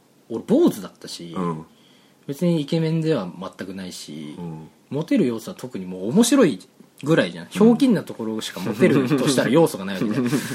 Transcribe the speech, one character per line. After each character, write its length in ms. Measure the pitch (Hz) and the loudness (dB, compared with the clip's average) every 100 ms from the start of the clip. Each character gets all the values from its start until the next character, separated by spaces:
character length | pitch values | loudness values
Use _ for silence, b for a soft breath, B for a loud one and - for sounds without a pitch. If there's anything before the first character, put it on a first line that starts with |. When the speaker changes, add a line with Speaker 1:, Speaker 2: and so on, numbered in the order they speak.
| _ _ - | _ _ -10
Speaker 1:
俺 140 | 113 - | -8 0
坊 240 | 254 339 | 4 4
主 100 | - | 0
だ 60 | 90 | -12
っ 40 | _ | _
た 80 | - | -16
し、 280 | - 85 87 | -14 -10 -6
Speaker 2:
う 40 | |
ん。 260 | 87 80 80 b b b b b - | -4 -6 -10 b b b b b -12
Speaker 1:
別 180 | 143 175 | -4 0
に 140 | 165 | 0
イ 60 | 143 | 0
ケ 140 | 165 | -2
メ 100 | 160 | 0
ン 100 | 160 | 0
で 140 | 160 | 0
は 140 | 147 90 82 | -2 -2 -10
全 280 | 92 - 95 | -14 -12 -12
く 80 | |
な 120 | 95 92 | -10 -12
い 60 | |
し、 420 | 82 - 76 73 73 | -14 -14 -14 -14 -12
Speaker 2:
う 40 | |
ん。 260 | 85 78 78 _ - | -12 -12 -16 _ -10
Speaker 1:
モ 140 | 135 | -8
テ 140 | 165 277 | 0 2
る 80 | 135 | 2
要 120 | 113 | -2
素 120 | - | -8
は 60 | 95 | -14
特 220 | 127 101 | -12 -10
に 80 | 92 | -10
も 160 | 92 | -8
う 60 | 98 | 0
面 160 | 160 | 4
白 220 | 233 277 190 | 4 6 4
い 140 | 107 - _ - _ | 2 -10 _ -20 _
ぐ 120 | 135 | 0
ら 120 | 160 98 | 2 2
い 60 | |
じ 60 | 87 | -2
ゃ 40 | |
ん。 20 | |
Speaker 2:
う 40 | 85 | -8
ん。 20 | |
Speaker 1:
ひ 100 | 180 | 4
ょ 100 | 220 | 6
う 60 | 233 | 6
き 80 | 262 | 4
ん 80 | |
な 80 | 190 | 2
と 120 | - | -2
こ 100 | - | -10
ろ 160 | 110 110 | -8 -6
し 100 | - | -8
か 80 | - | -8
モ 140 | 143 | -6
テ 140 | 107 180 | 2 4
る 200 | 139 127 | 4 2
と 200 | 139 127 | 0 2
し 80 | 123 | 2
た 80 | |
ら 60 | 117 | 4
要 180 | 143 160 | 4 4
素 100 | - | 0
が 60 | |
な 80 | 95 | -6
い 40 | 95 | -4
わ 40 | |
け 80 | 117 | -2
じ 100 | 120 | -2
ゃ 20 | |
ん。 40 | 123 | 0
Speaker 2:
<laughs> 0 | |
Speaker 1:
だ 40 | |
か 80 | 123 - | -2 -4